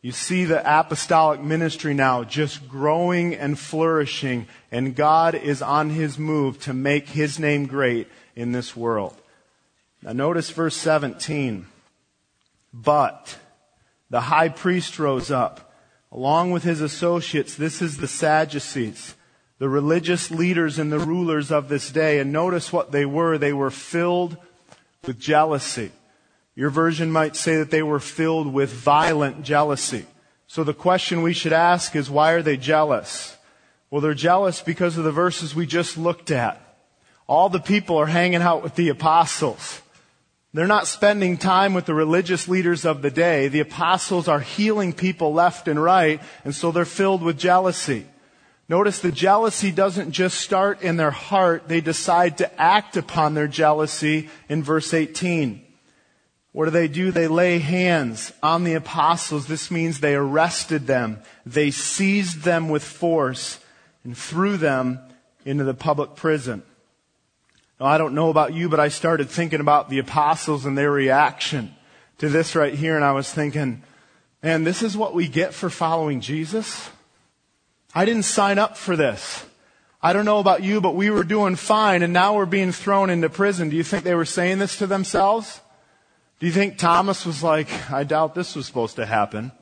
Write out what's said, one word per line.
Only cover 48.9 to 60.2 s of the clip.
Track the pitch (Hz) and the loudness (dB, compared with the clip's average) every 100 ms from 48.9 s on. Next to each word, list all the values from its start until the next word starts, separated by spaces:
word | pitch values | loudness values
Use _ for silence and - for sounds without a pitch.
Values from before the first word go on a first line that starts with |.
| 196 | 0
the | 175 | -4
jealousy | 139 185 208 226 - 196 | 0 2 4 2 0 -2
doesn't | 170 196 185 185 | 2 0 0 -6
just | 151 185 - | -2 -2 -2
start | - 190 196 196 | -2 0 0 0
in | 185 165 | -2 0
their | 156 | 0
heart. | 135 - 196 180 165 156 | -2 -2 2 4 2 0
They | 165 | -2
decide | 160 160 - 175 175 151 | 0 -4 2 4 2 2
to | 180 - | -4 2
act | 160 208 208 190 | 4 4 2 -6
upon | 151 165 151 151 | -4 0 0 0
their | 147 | -2
jealousy | 139 151 151 156 - 151 156 156 - _ | 2 2 2 0 -2 -2 -2 -4 -18 _
in | 156 | -4
verse | 143 160 151 | 0 -2 0
eighteen. | 165 156 - 180 170 139 101 - _ _ _ _ _ _ _ _ | -2 -2 -4 -2 0 -2 -6 -18 _ _ _ _ _ _ _ _
What | - 156 | -4 0
do | |
they | 165 160 | 2 2
do? | 143 185 | 0 0
They | 170 165 | 2 2
lay | 160 180 175 | 4 4 2
hands | 147 180 180 170 123 110 - - | 0 2 4 2 0 -6 -12 -4
on | 151 170 | 0 2
the | 175 | 0
apostles. | 160 - 165 151 170 - 151 135 | -2 -2 2 2 2 -2 -6 -6
This | 156 - | -8 -4
means | 170 165 143 | -2 -2 0
they | 147 | 0
arrested | 143 | 2